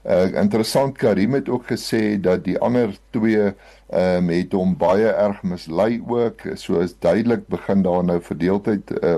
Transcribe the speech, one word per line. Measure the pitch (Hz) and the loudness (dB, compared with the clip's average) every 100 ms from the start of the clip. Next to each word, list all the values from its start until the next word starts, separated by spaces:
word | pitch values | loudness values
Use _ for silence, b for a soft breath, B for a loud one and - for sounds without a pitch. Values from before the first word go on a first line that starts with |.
Eh, | - 90 92 | -2 2 2
interessant, | - 101 - - 139 135 - | 2 2 2 0 0 0 0
Karim | 123 92 107 | 0 2 2
het | 139 131 | 0 -2
ook | 123 - | -6 -4
gesê | 113 - 113 107 101 | -8 -2 0 0 0
dat | 92 90 | 0 0
die | 92 92 | 0 -2
ander | 110 123 110 98 _ | 0 0 0 -4 _
twee, | 120 113 107 101 - B B B | -2 2 2 2 -2 B B B
ehm, | 87 92 90 87 | 0 2 2 2
het | 85 90 | 0 0
hom | 98 92 82 | 0 0 0
baie | 87 98 110 | 2 2 2
erg | 98 104 98 | 2 0 -2
mislei | 90 90 - 85 120 117 - | -6 -8 -4 0 0 0 -4
ook. | 120 110 - - | -2 -2 -4 -10
So | - - 87 | -8 -4 -2
is | 90 - | -2 -2
duidelik | 87 98 117 110 - | 0 2 2 -2 -2
begin | 92 - 98 | -6 0 2
daar | 92 90 | 2 2
nou | 87 87 | 0 -2
verdeeldheid, | - 78 90 101 113 101 - | -4 -4 0 0 -2 -4 -4
eh, | - 85 | -2 0